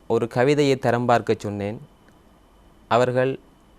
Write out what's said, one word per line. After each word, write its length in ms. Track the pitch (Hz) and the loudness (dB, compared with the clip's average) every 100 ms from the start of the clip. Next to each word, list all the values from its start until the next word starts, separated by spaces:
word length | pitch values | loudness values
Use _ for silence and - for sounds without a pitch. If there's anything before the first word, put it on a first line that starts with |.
| - | -4
ஒரு 200 | 113 117 | -2 -2
கவிதையை 480 | - 127 147 143 135 | 0 2 2 2 0
தரம் 300 | 127 120 123 | 0 0 2
பார்க்கச் 340 | 117 107 107 | 0 0 -4
சொன்னேன். 420 | 107 101 101 117 147 _ _ - _ _ _ _ _ _ - | -4 -6 -8 -8 -14 _ _ -20 _ _ _ _ _ _ -2
அவர்கள் 520 | 117 127 123 131 135 - _ _ | 0 2 0 -2 -4 -14 _ _